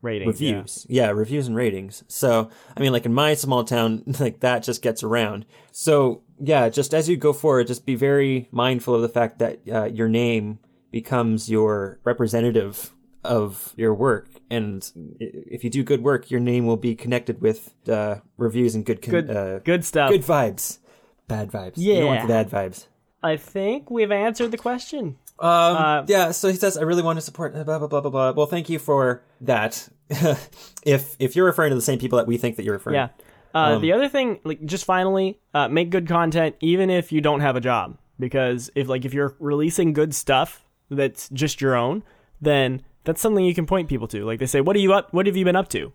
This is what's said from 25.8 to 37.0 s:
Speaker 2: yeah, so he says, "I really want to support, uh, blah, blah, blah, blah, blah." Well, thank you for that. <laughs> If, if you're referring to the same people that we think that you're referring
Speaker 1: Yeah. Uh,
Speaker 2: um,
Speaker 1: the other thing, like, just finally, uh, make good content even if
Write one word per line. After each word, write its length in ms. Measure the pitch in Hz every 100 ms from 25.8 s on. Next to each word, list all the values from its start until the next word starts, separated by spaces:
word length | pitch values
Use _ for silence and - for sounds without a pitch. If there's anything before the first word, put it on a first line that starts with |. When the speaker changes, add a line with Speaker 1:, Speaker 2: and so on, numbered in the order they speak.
| 156 151 143
Speaker 2:
yeah, 260 | 196 170
so 160 | 180 196
he 60 |
says, 220 | 185 202 180
"I 60 |
really 200 | 160 175
want 160 | 165 165
to 60 |
support, 300 | 156 151 156
uh, 100 | 151
blah, 140 | 151 156
blah, 100 | 147
blah, 120 | 147
blah, 100 | 143
blah." 220 | 131 131
Well, 140 | 143 147
thank 220 | 170 165
you 100 | 165
for 440 | - 139 131 123 _ _
that. 460 | - 120 110 - - _ _
<laughs> 280 | 143 160 143 - - - -
If, 340 | - 139 135 -
if 180 | 135 175
you're 80 | 185
referring 240 | 170 151
to 60 | 131
the 60 |
same 160 | 117 131
people 180 | 123 120
that 80 | 113
we 100 | 120
think 180 | 123 113
that 80 |
you're 100 | 107
referring 200 | 101 113 139
Speaker 1:
Yeah. 120 | 123 _ - _ _
Uh, 200 | 160 156 147
Speaker 2:
um, 60 |
Speaker 1:
the 100 | 160
other 160 | 202 277
thing, 300 | 277 254 202
like, 200 | 156 151
just 200 | 151 180
finally, 560 | - 185 185 190 190 208 _
uh, 140 | 151 131
make 220 | 151 170
good 180 | 185 170
content 480 | 170 165 160 160 -
even 280 | 160 175 190
if 240 | 180